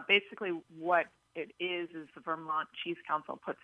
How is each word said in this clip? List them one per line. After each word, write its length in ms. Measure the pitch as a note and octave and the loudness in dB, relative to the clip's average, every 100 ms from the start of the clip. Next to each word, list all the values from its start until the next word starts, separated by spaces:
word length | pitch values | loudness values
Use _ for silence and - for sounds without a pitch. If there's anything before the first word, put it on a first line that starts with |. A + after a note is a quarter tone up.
| D#3+ | 10
basically, 440 | G3+ - - G3 E3+ - D#3+ | 6 6 -6 -4 -4 -6 -6
what 280 | E3 E3+ - _ _ | 2 4 2 _ _
it 160 | D#3+ D3 - | -8 -8 -4
is 320 | F3+ F3 E3+ | -4 -2 -4
is 180 | E3 D3 | -8 -14
the 60 | D#3 | -10
Vermont 480 | E3 D#3+ D#3+ D#3 D3+ - | -6 -4 -2 -2 -2 -6
Cheese 140 | F3 E3+ - | -6 -6 -2
Council 340 | D3+ - - | -2 -2 -8
puts 140 | - - | -6 0